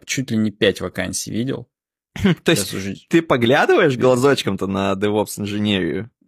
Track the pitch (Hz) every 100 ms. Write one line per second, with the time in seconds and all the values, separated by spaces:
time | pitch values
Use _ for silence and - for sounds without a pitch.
0 | - - 127 113 107 - 104 92 90 -
1 | 92 92 - 101 127 127 120 _ _ _
2 | _ - 202 165 - 160 98 101 98 98
3 | - 165 165 139 117 143 226 370 175 123
4 | 127 127 135 135 - 98 95 95 98 98
5 | 104 104 101 - 101 104 104 98 87 76
6 | 110 _